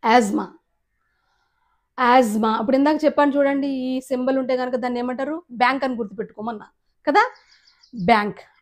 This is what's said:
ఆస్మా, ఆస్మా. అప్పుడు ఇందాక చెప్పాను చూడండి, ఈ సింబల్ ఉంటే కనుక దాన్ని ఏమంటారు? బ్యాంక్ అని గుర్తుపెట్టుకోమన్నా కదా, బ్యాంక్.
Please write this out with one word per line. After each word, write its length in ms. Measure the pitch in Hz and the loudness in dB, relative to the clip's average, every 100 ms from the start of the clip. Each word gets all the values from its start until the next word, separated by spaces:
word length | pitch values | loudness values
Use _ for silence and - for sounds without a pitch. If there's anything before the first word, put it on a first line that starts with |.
ఆస్మా, 420 | 233 240 208 202 190 - _ _ _ _ _ _ _ _ _ _ _ _ _ - | 4 2 2 -4 -6 -14 _ _ _ _ _ _ _ _ _ _ _ _ _ -2
ఆస్మా. 520 | 247 254 240 214 220 220 | 4 6 4 0 0 0
అప్పుడు 180 | 214 269 | 0 2
ఇందాక 220 | 285 302 | 2 4
చెప్పాను 260 | 302 - 294 | 2 2 2
చూడండి, 340 | 277 277 277 277 269 | 4 2 0 -2 -4
ఈ 60 | 254 262 | -4 -6
సింబల్ 360 | - 254 254 269 | -4 -4 -2 -2
ఉంటే 160 | 254 254 | -2 -4
కనుక 180 | 254 | -2
దాన్ని 240 | 247 247 240 | -4 -4 -4
ఏమంటారు? 360 | 247 254 269 320 _ | -4 -6 -6 -8 _
బ్యాంక్ 320 | 240 247 269 | 0 0 0
అని 100 | 269 | -4
గుర్తుపెట్టుకోమన్నా 720 | 233 220 202 196 - 220 214 - _ _ _ - | -4 -8 -8 -12 -10 -12 -12 -16 _ _ _ 0
కదా, 160 | 285 494 - _ _ _ _ _ | 2 2 -4 _ _ _ _ _
బ్యాంక్. 480 | 233 180 220 208 - - _ | -6 2 2 2 -8 -20 _